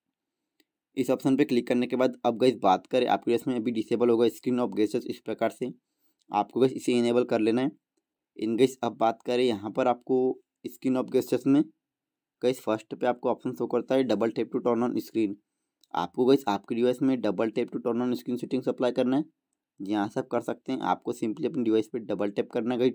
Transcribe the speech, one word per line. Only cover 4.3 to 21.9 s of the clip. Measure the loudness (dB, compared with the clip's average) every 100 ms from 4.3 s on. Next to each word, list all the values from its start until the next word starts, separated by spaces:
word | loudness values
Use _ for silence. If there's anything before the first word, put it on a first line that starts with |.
| 0 -2 -2
of | -2
gestures | 0 0 0 -6
इस | -10
प्रकार | -8 -4 -4
से, | -2 -8 -10 _ _ _ _ -4
आपको | -2 -2 2
गाइस | 2
इसे | 2 0
इनेबल | 2 4 2
कर | 2 2
लेना | 2 0
है। | -2 -4 _ _ _ _ _ -8
इन | -2 2
गाइस, | 2 2
अब | -6 0
बात | 0 0
करें | -2 0
यहाँ | 0 0 -4
पर | -2 0
आपको | -2 0 0 0 -2 _ _ -16
screen | -6 -2 -2
of | 0
gestures | -2 0 0 4
में | 4 2 _ _ _ _ _ _ _
गाइस | -2 -2
फर्स्ट | -2 -4 -4 -4
पे | -2
आपको | -2 -2
ऑप्शन | -4 -6
शो | -6 -4
करता | -2 0 0
है |
double | 2 0 0
tap | -2 -4 -2
to | 0
turn | 0
on | 0 -2
screen। | -4 -2 -2 -4 _ _ _ _ _
आपको | -6 -4 2 4
गाइस | 4 2
आपके | -4 -2 0
डिवाइस | 0 2
में | 0 0
double | 0 0 -2
tap | -2 -4
to | -4
turn | -4 -2
on | -2 -4
screen | -4 -8
सेटिंग्स | -4 -4 -2
अप्लाई | -2 0
करना | 0 0 0
है, | -2 _ _ _ _ -12
यहाँ | -4 -2 -2
से | -4
आप | -4
कर | -4
सकते | -4 -6 -6
हैं। | -4
आपको | -2 -2 -4
simply | -4 -4 -4 -4
अपने | -2
डिवाइस | 2 2
पे | 0